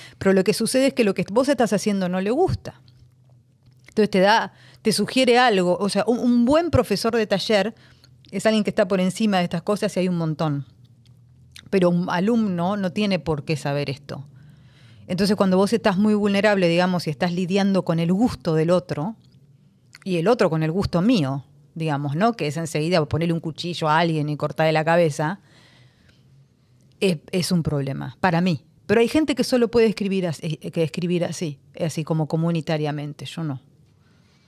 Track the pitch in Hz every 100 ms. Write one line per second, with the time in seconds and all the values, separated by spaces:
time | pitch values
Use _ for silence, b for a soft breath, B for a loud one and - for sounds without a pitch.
0 | B - 196 190 185 190 226 262 269 269
1 | 214 190 175 208 277 285 226 208 214 196
2 | 180 185 196 262 370 - - - _ _
3 | - _ _ _ _ _ _ _ - -
4 | 208 196 190 220 190 b b b 220 202
5 | 208 262 262 240 247 196 180 180 202 202
6 | - 240 247 240 240 311 339 269 226 196
7 | 233 233 214 196 - 208 196 b b b
8 | b - - 196 220 220 196 202 190 190
9 | 185 - 220 190 175 170 - 202 208 -
10 | 180 175 160 151 160 143 135 - - _
11 | _ - _ _ - - - 196 175 175
12 | 180 175 196 233 214 175 175 208 190 160
13 | 208 185 160 147 143 156 147 143 143 131
14 | - 135 - b b b b b b b
15 | - 180 196 208 190 185 202 226 214 185
16 | 214 208 208 196 214 202 175 170 185 180
17 | 160 143 175 175 180 196 196 190 170 165
18 | 170 185 247 - 175 160 160 180 175 147
19 | 175 226 _ _ _ _ _ _ _ -
20 | 196 175 175 247 185 160 156 175 190 170
21 | 202 247 135 139 - _ _ 165 160 139
22 | 143 151 226 233 151 143 165 151 156 180
23 | 147 156 170 165 165 151 170 170 160 156
24 | 170 160 147 147 147 147 160 160 156 170
25 | 165 143 156 196 b b b b b b
26 | b b _ _ _ _ _ _ _ _
27 | 196 160 - 185 - 180 151 147 139 143
28 | 139 - 185 165 185 151 - _ - 214
29 | 233 302 311 233 240 254 233 233 226 190
30 | 196 190 175 147 160 156 170 165 160 -
31 | 175 175 165 160 165 139 _ - 170 165
32 | 147 160 151 160 165 170 147 156 151 147
33 | 147 147 131 - 160 131 - _ _ _
34 | b b b b